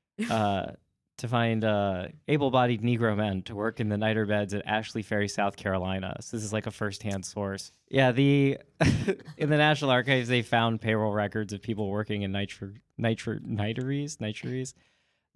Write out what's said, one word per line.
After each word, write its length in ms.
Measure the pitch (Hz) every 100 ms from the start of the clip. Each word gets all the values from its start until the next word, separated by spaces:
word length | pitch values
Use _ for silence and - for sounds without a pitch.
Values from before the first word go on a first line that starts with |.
| _ - 226
uh, 420 | 113 104 98 - - _ _ _ -
to 80 | 120
find, 360 | 120 117 113
uh, 440 | 110 104 101 92 90 - -
able-bodied 540 | 147 139 127 123 117
Negro 340 | 117 120 117 104
men 280 | 107 95
to 100 | 92 104
work 240 | 107 -
in 80 | 107
the 100 | 104
niter 260 | 110 110 104
beds 260 | 104 101 101
at 100 | -
Ashley 380 | 107 110 117
Ferry, 240 | 101 104 101
South 280 | - 101 -
Carolina. 640 | 101 95 90 95 92 -
So 140 | - 117
this 80 |
is, 80 | 107
like, 140 | 107 107
a 60 |
first-hand 520 | - 107 98 107 98
source. 480 | 90 - 101 95 - _ _
Yeah, 240 | 135 131
the 460 | 120 139 143 139 - - _
<laughs> 560 | 156 - 208 190 - -
in 120 | 151
the 60 | 151
National 340 | 151 147 143
Archives, 360 | 127 123 131 120
they 140 | 123
found 400 | 113 117 117 113
payroll 320 | 113 110 107
records 400 | 104 104 110 104
of 80 | 104
people 260 | - 107 101
working 360 | 101 104 104
in 80 | 98
nitro-, 420 | 98 98 - 98 104 _ -
nitro-, 400 | 117 113 - 110
niteries, 800 | - 107 104 113 127 143 143 -
niteries. 560 | 107 107 123 127 131 - _ _ _ _ _